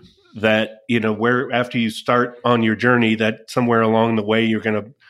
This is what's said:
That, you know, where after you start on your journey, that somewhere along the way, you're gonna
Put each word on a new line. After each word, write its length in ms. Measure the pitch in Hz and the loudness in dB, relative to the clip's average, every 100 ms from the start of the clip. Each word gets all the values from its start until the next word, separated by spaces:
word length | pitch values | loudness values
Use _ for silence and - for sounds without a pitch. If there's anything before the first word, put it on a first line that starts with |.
| - _ _ 107 | -6 _ _ -4
That, 460 | 110 110 107 - - | 0 0 -2 -8 -4
you 120 | 117 | -2
know, 140 | 110 | -2
where 380 | 104 117 123 120 | -2 0 0 -2
after 260 | 123 123 120 | -2 -2 -2
you 100 | 113 | -4
start 480 | 110 - 123 120 - | -4 -2 0 0 -2
on 180 | 120 120 | 0 2
your 140 | 110 107 | 2 0
journey, 400 | 123 120 113 110 | 2 2 2 2
that 340 | 107 110 - | 0 -2 -6
somewhere 320 | 127 120 113 | -2 0 2
along 360 | 113 110 113 110 | 2 2 2 0
the 60 | |
way, 220 | 104 110 113 | 0 0 2
you're 140 | 107 | 0
gonna 240 | 107 107 107 - | -2 -4 -6 -20